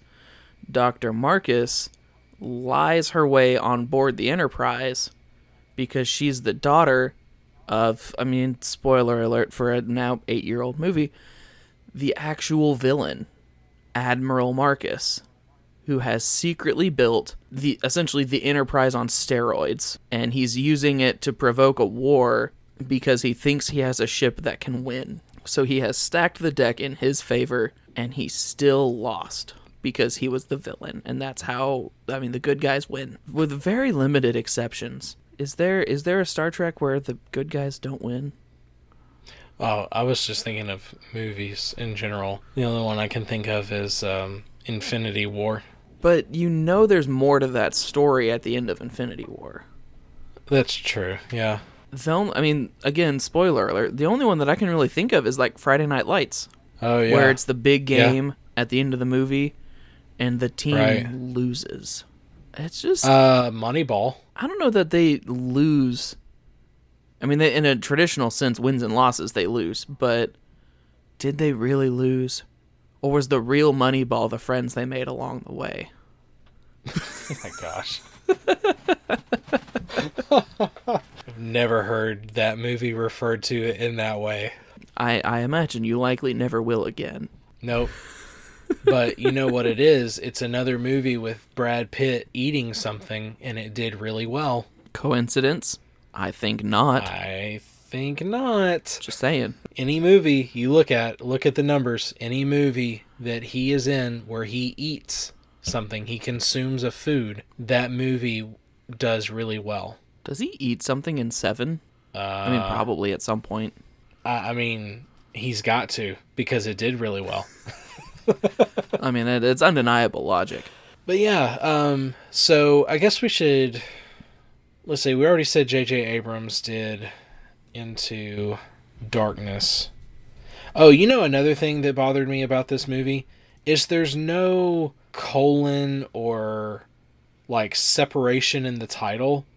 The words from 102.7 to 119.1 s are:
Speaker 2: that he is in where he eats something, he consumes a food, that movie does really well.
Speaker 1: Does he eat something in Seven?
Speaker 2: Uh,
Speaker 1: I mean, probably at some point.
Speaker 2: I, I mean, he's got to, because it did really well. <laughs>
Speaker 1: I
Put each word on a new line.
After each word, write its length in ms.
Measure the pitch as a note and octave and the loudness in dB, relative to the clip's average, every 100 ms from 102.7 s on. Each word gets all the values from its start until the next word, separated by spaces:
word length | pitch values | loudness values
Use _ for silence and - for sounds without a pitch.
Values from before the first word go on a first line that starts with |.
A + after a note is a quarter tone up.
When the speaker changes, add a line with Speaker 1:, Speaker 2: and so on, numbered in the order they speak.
| B2+ A#2+ G#2+ _ - | 0 -4 -6 _ -12
Speaker 2:
that 240 | A#2+ A#2 A#2 | -8 -8 -6
he 260 | B2+ C3 | -4 0
is 160 | C#3 C3+ | 0 0
in 340 | C3+ B2 A#2 A2 | 0 -2 -6 -8
where 160 | A2+ G#2+ | -8 -6
he 280 | B2 B2+ - | -4 -6 -6
eats 560 | D#3 D3 - - - - _ _ | -8 -8 -6 -6 -6 -12 _ _
something, 460 | - A#2 G#2 G#2+ G#2+ | -6 -6 -6 -10 -8
he 120 | A#2 | -8
consumes 640 | - A#2+ - C3 C3 C3 | -6 -2 -2 0 -2 -2
a 80 | B2 | -4
food, 520 | - D3+ C#3+ G#2+ G2+ - - | -4 -2 -2 -2 -8 -16 -12
that 320 | A#2 B2 B2 | -4 -4 -2
movie 560 | B2 C3 B2+ A#2+ A2 A2 - _ _ - A2+ | -4 -2 -2 -4 -6 -8 -16 _ _ -18 -4
does 320 | A#2+ A2+ G#2+ | -2 -2 -4
really 300 | A2 A2+ G#2+ | -6 -6 -6
well. 380 | G#2 G2+ F#2 - _ _ | -6 -8 -8 -16 _ _
Speaker 1:
Does 160 | - C#3+ | -12 -8
he 160 | D4+ G#4 | -8 -6
eat 240 | C3 A#2+ | -6 -4
something 340 | - C3+ E3 D3 | -2 -4 -4 -4
in 140 | A#2 | -4
Seven? 480 | - G2 A2+ B2+ D#3+ _ _ _ | -4 -4 -2 -4 -6 _ _ _
Speaker 2:
Uh, 60 | - | -8
Speaker 1:
I 300 | G2 G2 G2 | -6 -4 -2
mean, 100 | B2 | -2
probably 520 | G2 A2 A2+ F2 G2+ | -2 -4 -4 -2 -2
at 80 | F#2+ | -4
some 200 | - A2 | -4 -6
point. 320 | - G#2+ A2 - - _ _ _ A#2+ | -6 -8 -8 -12 -20 _ _ _ -6
Speaker 2:
I, 240 | A#2 G#2 | -4 -4
I 40 | |
mean, 520 | A#2+ A#2 A2 G#2 A2 - _ _ | -4 -4 -6 -10 -14 -20 _ _
he's 280 | A#2+ B2 G#2+ | -10 -6 -4
got 280 | A2+ A#2+ - | 0 0 0
to, 240 | - G2+ F#2+ _ - | -6 -6 -8 _ -6
because 320 | A#2 B2 G#2+ | -2 -2 -2
it 100 | G2+ | -4
did 220 | A2+ B2 | -4 -2
really 220 | A2 G2 | -4 -4
well. 260 | F#2 F#2+ - - - - - - - - - | -4 -6 -8 -16 -18 -18 -18 -20 -20 -6 -2
<laughs> 720 | - G#3 - - - - - | 0 0 0 0 0 -6 -4
Speaker 1:
I 100 | C3 | -2